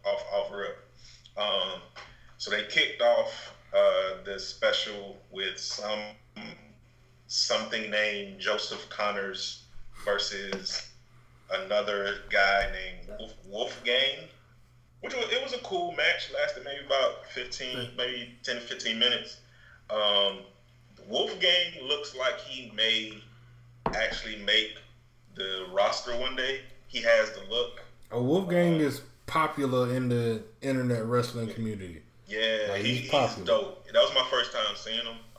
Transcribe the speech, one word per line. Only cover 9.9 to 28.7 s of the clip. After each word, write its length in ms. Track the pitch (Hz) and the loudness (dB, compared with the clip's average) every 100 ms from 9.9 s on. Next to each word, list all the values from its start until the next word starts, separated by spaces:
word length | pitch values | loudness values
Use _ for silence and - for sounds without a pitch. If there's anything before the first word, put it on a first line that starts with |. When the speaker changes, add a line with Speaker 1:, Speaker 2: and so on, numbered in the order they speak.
| - | -6
Speaker 1:
versus 840 | 104 101 - 98 98 98 95 - - - - - - - - | -2 0 0 -4 -6 -6 -4 -6 -8 -18 -20 -20 -20 -18 -4
another 680 | 95 95 104 104 101 98 101 - | -4 0 2 2 0 0 -4 0
guy 400 | 104 98 98 101 | 4 6 6 4
named 460 | 95 95 - - - | -2 -8 -10 -12 -12
Wolf-, 160 | 113 - 98 | -14 -16 -8
Wolfgang, 720 | 104 - - 120 127 135 - - - - - - - - - | -4 -4 -4 0 2 2 -2 -10 -20 -20 -20 -20 -20 -20 -14
which 140 | - | -8
was, 120 | - 220 | -4 -2
it 120 | 247 | -2
was 100 | 269 | -2
a 60 | 247 | -6
cool 340 | - 180 175 | -4 -2 -2
match. 380 | 156 160 175 - | 0 2 0 -2
Lasted 300 | 139 147 131 | -2 -2 -2
maybe 200 | 135 143 139 | -8 -6 0
about 400 | 135 127 - - | 4 2 0 -10
fifteen, 500 | 127 123 - 127 123 | -8 -8 -8 -6 -6
Speaker 2:
Yeah. 120 | 120 123 | -6 -4
Speaker 1:
maybe 380 | 123 123 120 120 | -4 -4 -10 -10
ten 140 | 127 120 | -6 -6
to 40 | |
fifteen 360 | 120 123 117 113 | -6 -6 -2 2
minutes. 400 | 123 117 - - - - - - - | 2 2 -4 -16 -20 -20 -20 -14 -4
Um, 500 | 107 104 101 98 95 - - - - - - 98 | 2 4 4 2 0 -12 -20 -20 -20 -20 -18 -4
Wolfgang 800 | 135 220 196 175 180 175 139 131 | 0 0 2 4 4 2 -4 -4
looks 300 | 143 - 127 | -2 -4 -2
like 220 | 127 - | 0 0
he 320 | - 131 117 | -6 -12 -8
may 440 | 107 113 110 107 107 - - - - - - - | 0 2 2 -2 -10 -18 -20 -20 -20 -20 -6 -4
actually 420 | 107 110 - 110 107 | 0 -2 -2 -8 -6
make 320 | 101 110 110 - - - - _ - | 2 2 2 -6 -18 -20 -20 _ -16
the 320 | 98 95 92 92 | -8 -6 -6 -2
roster 440 | 95 107 - - 120 | 2 2 2 -2 -2
one 180 | 127 131 | -2 -2
day. 240 | 127 135 - - - | -2 -2 -8 -18 -8
He 120 | 120 | 0
has 280 | 117 113 110 | 6 6 6
the 80 | 104 101 | -2 -4
look. 320 | 117 - - - - - | -2 -2 -6 -16 -20 -6
Speaker 2:
Oh, 120 | 120 | 0
Wolfgang 540 | 123 175 180 175 175 | 2 2 4 4 6